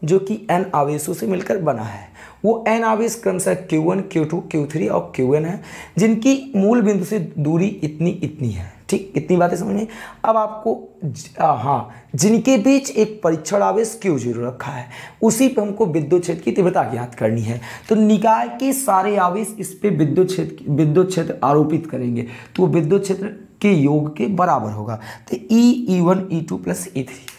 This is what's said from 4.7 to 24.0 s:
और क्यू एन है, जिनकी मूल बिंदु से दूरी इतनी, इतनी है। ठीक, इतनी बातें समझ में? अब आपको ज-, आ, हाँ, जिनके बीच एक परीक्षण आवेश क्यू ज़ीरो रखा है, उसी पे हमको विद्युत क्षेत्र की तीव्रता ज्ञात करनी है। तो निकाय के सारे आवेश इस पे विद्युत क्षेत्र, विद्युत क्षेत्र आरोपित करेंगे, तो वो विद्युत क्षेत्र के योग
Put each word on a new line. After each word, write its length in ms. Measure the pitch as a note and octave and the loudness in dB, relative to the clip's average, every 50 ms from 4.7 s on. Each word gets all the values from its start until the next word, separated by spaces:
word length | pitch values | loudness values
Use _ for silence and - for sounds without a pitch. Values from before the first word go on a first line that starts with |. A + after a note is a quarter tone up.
| - D#3 F#3+ G#3+ | -2 -2 -2 0
और 240 | G3+ - - - - | 0 -2 -2 -4 -4
क्यू 180 | - B2+ B2+ C#3+ | -2 0 2 2
एन 120 | D3+ D#3 | 2 0
है, 160 | E3 F#3 - - - - - - - - - | -2 -6 -8 -10 -14 -18 -18 -16 -6 -2 2
जिनकी 540 | G3+ A3+ A3+ A3+ A3+ C4+ C4+ C4+ - - - | 2 4 2 4 4 2 2 2 0 -4 0
मूल 260 | G3 F#3+ G#3 A#3+ B3 | 2 4 4 4 4
बिंदु 240 | G3+ G#3 G#3 F#3+ F3+ | 4 2 2 0 -2
से 140 | - G#3+ G#3+ | -2 -4 -4
दूरी 480 | D#3+ - - - D3 D3 D#3+ E3+ F#3 G#3 | -4 -6 -4 -4 -2 0 2 2 0 0
इतनी, 420 | G3 - D#3 D3 D#3 - E3 F3 | -2 -4 -6 -6 -4 -2 -2 -2
इतनी 400 | - - - B2+ - - C3 A2+ | -2 -2 -6 -8 -6 -4 -6 -4
है। 300 | G2 F2+ F2 - - - - - | -4 -6 -10 -12 -14 -14 -6 -4
ठीक, 240 | G3 F#3+ - - - | -4 -4 -4 -4 -6
इतनी 220 | D3 D3 - F3+ F3 | -4 0 2 2 4
बातें 200 | F3 F3 F3 E3+ | 4 2 0 -2
समझ 180 | G#3+ G#3+ G3 | -4 -4 -4
में? 120 | G3+ A3 A3 - - - - - - - | -4 -4 -6 -10 -16 -18 -18 -14 -4 0
अब 120 | - A3+ A3 | 0 2 2
आपको 500 | G#3+ G#3+ G#3 - - A3+ - - - - - - - | 0 -2 -6 -6 -4 -4 -4 -4 -6 -18 -16 -8 -8
ज-, 320 | D3 A#2 - - - - - | -8 -8 -8 -12 -14 -6 0
आ, 120 | E3 D#3 C#3+ | 2 2 2
हाँ, 380 | A#2+ G#2+ C#3 C#3 A#2+ A2 - - - - _ - | 2 0 0 0 0 -2 -6 -14 -20 -16 _ -4
जिनके 420 | - - G#3+ A3+ A3+ A3+ C4 C4+ A#3 | 2 4 4 4 4 4 4 4 4
बीच 340 | G3 C4 C4+ C4+ C4+ - | 6 4 4 4 2 0
एक 300 | - G#3+ G#3+ G#3+ - - - | 0 0 0 0 0 -2 0
परीक्षण 380 | E3+ D#3+ D#3 - - G3 G3+ | 0 0 0 -2 -2 0 2
आवेश 380 | G3+ F#3+ F#3+ G#3+ A3+ A3 - - | 2 2 2 0 0 -2 -4 -6
क्यू 180 | - G3 D#3 B2+ | -2 -2 0 0
ज़ीरो 280 | A2+ A#2+ A#2 A#2 A#2+ B2 | 0 -4 -4 -4 -6 -6
रखा 240 | B2 - - C3 | -8 -8 -10 -10
है, 180 | B2+ B2+ B2 - - - - - - - | -10 -10 -12 -14 -16 -18 -18 -16 -6 0
उसी 260 | - A3+ A3 - C4 C4 | 2 2 4 4 2 2
पे 140 | - A3+ | 2 2
हमको 240 | G#3 G#3 G3+ G#3 A3+ | -2 -2 0 0 0
विद्युत 360 | F3+ D3 E3 D3 C3+ F3 F3+ | 0 0 -2 0 2 2 2
क्षेत्र 200 | F3 - E3 E3+ | 2 0 -4 -4
की 100 | - A3+ | -2 -2
तीव्रता 320 | - G3+ F#3 F3 F3+ F#3 C#3 | 0 2 2 2 2 0 0
ज्ञात 320 | A2+ B2+ A#2 A#2+ A#2+ - | 0 -2 -6 -6 -8 -6
करनी 260 | - B2 A2 A2+ A#2 | -2 0 0 0 0
है। 200 | A2 A2 A#2+ A#2+ - - - - - - | -2 -2 -4 -6 -8 -14 -16 -10 -2 0
तो 60 | A3 | 2
निकाय 540 | G#3 G#3+ G#3+ G#3+ G3 G#3+ A3+ A3 A3+ A#3+ A#3+ | 4 6 6 6 4 4 4 4 4 2 -2
के 240 | - - C4 C4+ C4 | -4 -4 -2 -2 -2
सारे 440 | - - G3+ G3 F#3+ F#3+ G#3 G#3 G3 | -2 0 2 2 2 2 2 2 2
आवेश 380 | F3+ F3+ F3 G#3+ A3+ G#3+ - - | 2 2 0 -2 -4 -6 -8 -10
इस 140 | F#3 - - | -10 -12 -8
पे 160 | - - G#3 | -2 -2 0
विद्युत 380 | E3+ D3 D#3 C#3 C3+ F3+ F#3 F3+ | 2 2 2 2 4 2 2 2
क्षेत्र, 440 | - - - - - - - - | 0 -4 -6 -6 -8 -10 -6 -2
विद्युत 360 | D3 C#3 D#3+ D3+ D3+ F#3 F3+ F#3 | 0 2 2 4 4 4 2 2
क्षेत्र 320 | - E3+ - - - - - | 2 -2 -2 -4 -4 0 2
आरोपित 440 | C3 C#3+ D3+ D3+ D3+ E3+ C#3+ - - | 4 4 4 4 2 0 -2 -4 -4
करेंगे, 340 | - B2 B2+ A#2+ A#2+ A#2 A#2 | -6 -6 -4 -4 -4 -4 -6
तो 400 | - - - - - - - F#3 | -8 -10 -18 -20 -10 -2 0 0
वो 40 | E3 | 2
विद्युत 340 | C#3+ E3+ D#3+ D3 F#3+ G3+ | 2 2 2 2 2 0
क्षेत्र 260 | G3 - F#3+ F3+ F#3+ G#3+ - - - - - - | 2 0 -4 -4 -4 -8 -10 -12 -20 -20 -10 0
के 100 | - G#3 | 2 4
योग 460 | G3 D#3+ C3+ C#3+ D3 D3+ | 4 4 4 4 2 2